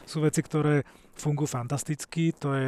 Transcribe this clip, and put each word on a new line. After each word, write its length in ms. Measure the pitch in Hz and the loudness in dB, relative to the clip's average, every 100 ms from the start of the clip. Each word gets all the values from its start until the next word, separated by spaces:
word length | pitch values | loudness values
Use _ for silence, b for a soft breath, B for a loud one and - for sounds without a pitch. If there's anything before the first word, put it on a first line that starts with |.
| - | -8
Sú 160 | 165 | 0
veci, 160 | 151 156 | 2 2
ktoré 480 | - 156 147 147 - B B - | 0 2 4 2 0 B B -6
fungujú 400 | 151 147 147 127 | -2 0 -2 -2
fantasticky, 720 | 120 127 - 147 - 170 165 | -4 -4 -4 -6 -6 0 0
to 240 | 165 143 | 0 -2
je 120 | 135 | 0